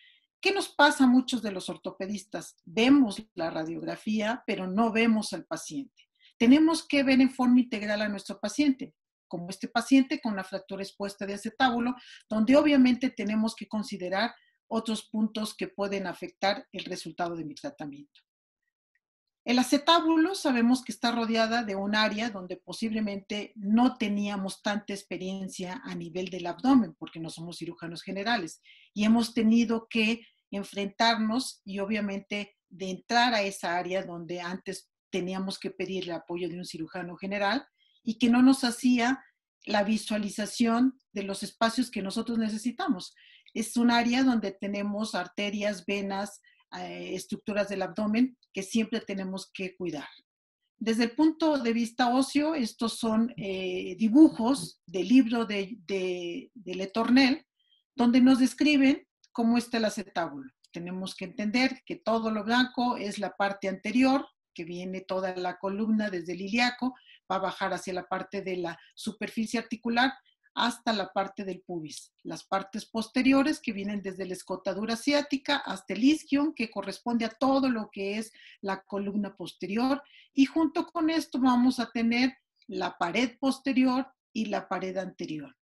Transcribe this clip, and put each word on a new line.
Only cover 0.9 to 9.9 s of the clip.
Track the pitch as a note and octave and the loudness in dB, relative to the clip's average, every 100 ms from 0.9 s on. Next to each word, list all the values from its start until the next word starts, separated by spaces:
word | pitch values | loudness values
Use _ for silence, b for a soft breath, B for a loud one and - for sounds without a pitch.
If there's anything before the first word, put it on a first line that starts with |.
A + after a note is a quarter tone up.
| D4 | 6
a | C4 | 6
muchos | B3 B3+ B3 | 6 4 -4
de | G#3 | -6
los | F#3 F3+ | -8 -8
ortopedistas? | E3 F#3+ - F#3+ G3+ - F3 - _ - | -10 -10 -10 -8 -8 -8 -12 -12 _ -8
Vemos | E3 A#3+ C#4+ A#3 G3 - | 2 6 6 6 0 -12
la | - E3 | -6 -6
radiografía, | E3 D#3+ E3 D#3+ E3+ - G#3+ G#3 B3+ - | -4 -6 -6 -6 -6 -4 -2 -2 -4 -4
pero | F#3+ F#3 | -6 -2
no | F#3+ A#3 | 0 2
vemos | G#3+ A#3 A3 G3+ | 2 2 2 0
al | F3 - | -8 -8
paciente. | D#3 - D3 - _ _ _ b - | -10 -8 -10 -10 _ _ _ b 2
Tenemos | A#3 C#4+ D#4+ D#4+ - | 8 8 8 2 0
que | C#4+ | 0
ver | C4+ C4 | 4 6
en | C4 | 4
forma | - B3 B3 | 4 4 4
integral | B3 G#3+ G#3 G#3 | 4 -2 -2 -2
a | G#3+ | -2
nuestro | G3+ - G3 | -4 -8 -8
paciente, | G#3 - D4 C4 - _ _ _ - | -6 2 2 2 -4 _ _ _ -14
como | E3+ F3 | -10 -10
este | - A3+ | -10 -4
paciente | A#3 A3+ | -4 4